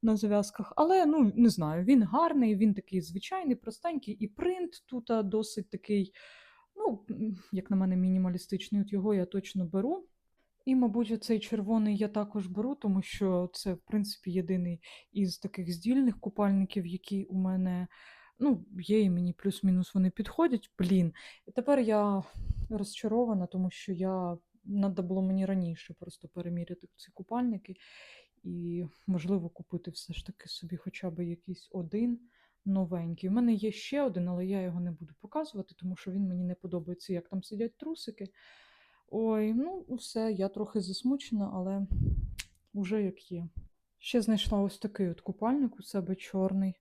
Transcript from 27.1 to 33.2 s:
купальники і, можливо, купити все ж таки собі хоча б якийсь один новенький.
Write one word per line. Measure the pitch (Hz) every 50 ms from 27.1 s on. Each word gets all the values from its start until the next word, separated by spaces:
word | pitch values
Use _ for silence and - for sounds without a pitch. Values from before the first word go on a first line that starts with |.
купальники | _ - 185 - 226 240 247 247 220 190 - - 185 - - - - - - - - - - _ _ _ _
і, | 180 175 175 170 175 170 175 175 147 - _ _
можливо, | - 185 175 151 175 202 190 165 170
купити | _ - 170 _ - 170 - -
все | 160 - - - 165
ж | - -
таки | - 190 _ - 175
собі | - - - 165 170
хоча | 170 - 185 - - - 185
б | 160 160 175
якийсь | 170 170 170 _ - 180 - - _ -
один | 196 - 160 - 208 233 240 240 233 - _ _ _ _ _ _ _ _
новенький. | 196 190 190 190 165 180 175 165 165 165 -